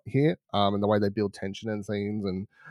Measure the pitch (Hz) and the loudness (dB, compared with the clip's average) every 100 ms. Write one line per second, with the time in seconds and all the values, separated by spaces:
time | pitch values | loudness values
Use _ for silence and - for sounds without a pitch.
0 | 117 131 151 180 - 101 101 101 101 107 | 2 2 2 0 -4 2 2 2 2 4
1 | 101 104 101 - 98 98 110 104 101 104 | 2 0 -2 -4 -10 -8 -6 -6 -4 -4
2 | 101 107 98 92 104 _ - | -4 -4 -4 -4 -6 _ -20